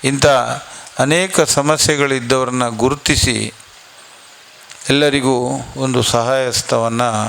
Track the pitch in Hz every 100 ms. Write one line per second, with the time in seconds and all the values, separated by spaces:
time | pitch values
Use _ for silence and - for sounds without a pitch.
0 | 135 139 143 135 120 120 - - - -
1 | 135 160 185 180 156 - 143 151 - 147
2 | 143 135 120 131 123 123 123 110 123 143
3 | - 147 - 110 107 - - - - -
4 | - - - - - - - - - 139
5 | 147 139 127 127 123 135 120 135 131 127
6 | 113 123 117 135 127 117 - 120 113 113
7 | 123 107